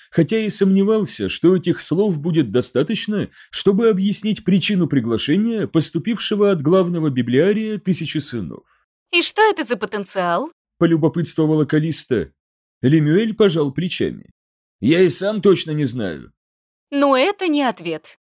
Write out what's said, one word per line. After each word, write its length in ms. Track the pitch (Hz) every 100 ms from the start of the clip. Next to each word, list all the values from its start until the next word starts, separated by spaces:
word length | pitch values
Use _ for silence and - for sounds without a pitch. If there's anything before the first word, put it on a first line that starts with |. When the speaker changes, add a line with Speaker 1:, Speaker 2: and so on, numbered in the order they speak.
| -
Speaker 1:
хотя 280 | - 160 220
и 100 | 214
сомневался, 800 | - 196 190 196 220 180 - 95
что 260 | - 170 185
этих 260 | 180 -
слов 380 | - 160 208 151
будет 320 | 165 165 113
достаточно, 800 | 117 120 120 160 220 - 202 - - -
чтобы 380 | - 196 202 226
объяснить 540 | 190 202 - 214 -
причину 440 | - 190 - 196 165
приглашения, 800 | 139 113 110 - 180 226 220 151
поступившего 840 | 165 - 165 220 233 - 208 202
от 100 | 180
главного 480 | 139 190 175 175 156
библиария 680 | 127 120 123 185 214 220 214
Тысячи 400 | - 170 151 156
Сынов. 440 | - 117 78 53 _ _ _ _ -
Speaker 2:
«И 100 | 349
что 200 | 330 403 427
это 140 | 359
за 140 | 285 -
потенциал?» 720 | 214 208 196 190 175 170 311 _ _ -
Speaker 1:
полюбопытствовала 880 | 170 160 156 170 156 - 156 156 139
Калиста. 640 | 156 160 147 - 110 - _ _ _ _ -
Лемюэль 520 | 127 156 151 175 226
пожал 380 | 214 202 160 143
плечами. 580 | 156 180 - 85 57 - _ _ _ _ -
«Я 220 | 110 170
и 80 | 180
сам 320 | - 196 214
точно 300 | 196 160 160
не 140 | 151 135
знаю». 480 | 123 98 71 - _ _ _ _ _ -
Speaker 2:
«Но 260 | 285 277 254
это 300 | 349 403 370
не 160 | 294
ответ», 540 | 262 190 170 156 - -